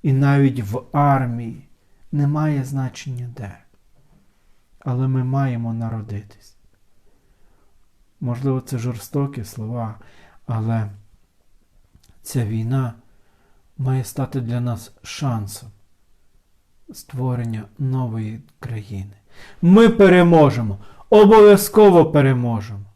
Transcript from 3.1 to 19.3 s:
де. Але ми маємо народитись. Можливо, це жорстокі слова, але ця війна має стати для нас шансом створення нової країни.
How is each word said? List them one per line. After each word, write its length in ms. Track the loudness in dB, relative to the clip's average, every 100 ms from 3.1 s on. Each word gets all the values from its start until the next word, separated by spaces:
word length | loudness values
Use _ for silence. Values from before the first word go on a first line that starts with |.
| -12 -12 -14
де. 200 | -16 -16 _ _ _ _ _ _ _ _ _ _ _ _
Але 280 | -8 -4 -2
ми 160 | -2
маємо 500 | -2 -2 -4 -4 -8
народитись. 840 | -8 -8 -8 -10 -12 -14 -20 _ _ _ _ _ _ _ _ _ _ _ _ _ _ _ _ _ _
Можливо, 400 | -8 -6 -4 -4
це 160 | -6 -8
жорстокі 680 | -8 -10 -8 -6 -6 -8
слова, 560 | -14 -12 -10 -8 -10 -12 -20 -20 -20 _ -10
але 440 | -6 -4 -4 -6 -12 _ _ _ _ _ _ _ _ _ _ _ _
ця 240 | -8 -6 -4
війна 480 | -6 -4 -4 -6 -12 _ _ _ _ _ _ _ -10
має 260 | -4 -4
стати 380 | -6 -8 -8 -6
для 200 | -6 -6
нас 320 | -6 -8 -12 _
шансом 680 | -18 -8 -6 -6 -8 -14 -20 _ _ _ _ _ _ _ _ _ _ _ _
створення 680 | -20 -14 -8 -6 -6 -6 -10 -12 _
нової 640 | -6 -4 -6 -6 -10 -12 -18 _
країни. 560 | -12 -12 -12 -14 -14 -18 _